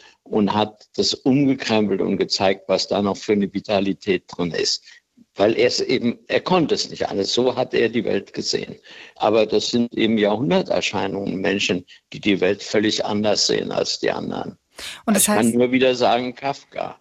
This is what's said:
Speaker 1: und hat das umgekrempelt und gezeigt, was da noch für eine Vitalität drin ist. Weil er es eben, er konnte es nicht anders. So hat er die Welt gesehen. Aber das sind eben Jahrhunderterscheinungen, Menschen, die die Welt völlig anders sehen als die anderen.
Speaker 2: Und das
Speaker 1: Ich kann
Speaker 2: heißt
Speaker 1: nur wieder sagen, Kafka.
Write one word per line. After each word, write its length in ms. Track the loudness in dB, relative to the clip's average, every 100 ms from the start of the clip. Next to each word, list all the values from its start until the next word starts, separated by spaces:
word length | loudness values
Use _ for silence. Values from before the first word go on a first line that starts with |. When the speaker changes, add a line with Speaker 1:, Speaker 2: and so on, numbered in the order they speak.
| -20 _
Speaker 1:
und 300 | -4 0 2
hat 340 | 2 -2 -4 -8 -2
das 180 | -2
umgekrempelt 880 | 0 2 4 2 0 0 0 2 0
und 160 | 0 0
gezeigt, 460 | -2 0 0 0 0
was 200 | -2 0
da 120 | 0
noch 160 | 0 0
für 160 | 0
eine 200 | 2 0
Vitalität 720 | -2 -2 0 0 -2 0 -2 -2
drin 220 | -6 -4
ist. 340 | -2 -2 -4 -8 -20 _ _ _
Weil 220 | 0 2 4
er 120 | 2
es 120 | 2
eben, 380 | -2 0 -2 -4 -2
er 140 | -2
konnte 340 | 2 2 2
es 160 | 0 -4
nicht 180 | -6 -4
anders. 240 | -2 -2
So 240 | 0 0 0
hat 160 | -2
er 160 | 0 0
die 160 | 0
Welt 300 | -2 -2 -4
gesehen. 400 | -8 -4 -4 -6 -12 -18 -20 -20 -4
Aber 300 | 2 4 4
das 240 | 2 0
sind 240 | 0 0
eben 240 | 0 2 2
Jahrhunderterscheinungen, 1200 | 2 2 0 0 0 -2 -2 -2 -4 -4 -4 -2
Menschen, 460 | -2 0 0 -2 -6 -20 _
die 80 | -4
die 200 | 0 2
Welt 220 | 2 0
völlig 440 | -2 0 0 0 -2
anders 400 | -2 0 0 0
sehen 260 | 0 -2
als 280 | -2 -2 -2
die 100 | -4
anderen. 480 | -4 -6 -8 -8 -14 _ -18 -16 -8 0
Speaker 2:
Und 80 |
das 80 | 2
Speaker 1:
Ich 40 | 2
kann 100 | 2
Speaker 2:
heißt 160 | 2
Speaker 1:
nur 180 | 4 2
wieder 220 | 4 2
sagen, 400 | 4 2 2 -2
Kafka. 640 | -6 -6 -8 -10 -10 -10 -8